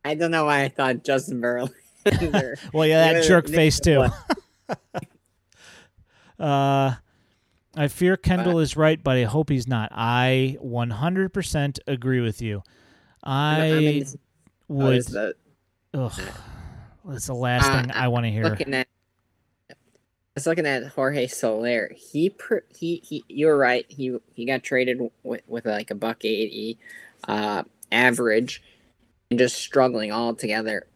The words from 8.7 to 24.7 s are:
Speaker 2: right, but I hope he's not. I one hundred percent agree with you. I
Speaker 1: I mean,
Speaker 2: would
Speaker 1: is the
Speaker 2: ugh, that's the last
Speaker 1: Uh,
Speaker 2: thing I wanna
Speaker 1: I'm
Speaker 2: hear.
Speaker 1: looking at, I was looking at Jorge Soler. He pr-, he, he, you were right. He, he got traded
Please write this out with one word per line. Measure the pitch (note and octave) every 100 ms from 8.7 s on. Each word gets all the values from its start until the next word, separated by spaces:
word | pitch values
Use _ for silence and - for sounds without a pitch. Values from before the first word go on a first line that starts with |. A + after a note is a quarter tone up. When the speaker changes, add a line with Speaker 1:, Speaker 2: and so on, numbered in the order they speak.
| D#3
Speaker 2:
right, | D#3 D#3+
but | C#3+ B2+
I |
hope | A2+ C#3+ D3+
he's | C3+ A#2
not. | A#2+ A2
I | - A2+ B2 B2+ C3 C3 C#3
one | B2+ A#2+ A#2+
hundred | G#2+ D#3+ F#3 F#3+
percent | G3+ - D#3 C#3+ C3+ -
agree | C3+ B2+ B2+
with | A#2 G#2
you. | A2+ G2+ - _ _ _ _ _
I | - C3+ D3+ D#3
Speaker 1:
I | D#3+
mean, | D#3 D3+ D3 C#3 - _ _ _ _ -
Speaker 2:
would | C#3 C3+ B2
Speaker 1:
is | A#2+
the | G2 G#2 - _ _ _ _ _
Speaker 2:
ugh, | C#3 B2 - - - - - - - - _
that's | F3+ B2+ -
the |
last | B2 B2 B2 B2+
Speaker 1:
Uh, | C3+
Speaker 2:
thing | B2
I | - B2+
wanna | A#2+ A#2
Speaker 1:
I'm |
Speaker 2:
hear. | G#2+
Speaker 1:
looking | A2 G#2 C#3
at, | C3+ B2+ _ _ _ _ _ _ _ _
I | - _ _ _ _ _
was | - E3
looking | E3 D3+
at | C3+ C3
Jorge | - C3+ C#3+ B2+
Soler. | - A#2 A2 A#2+ A#2+ G2+
He | - - C#3+ F#3
pr-, | - - G#3+ _
he, | - E3+ E3+
he, | - D3+ -
you | A#2+ D#3
were | D3
right. | B2+ B2 -
He, | C#3 C3 B2 _
he | -
got | A#2+ C3
traded | -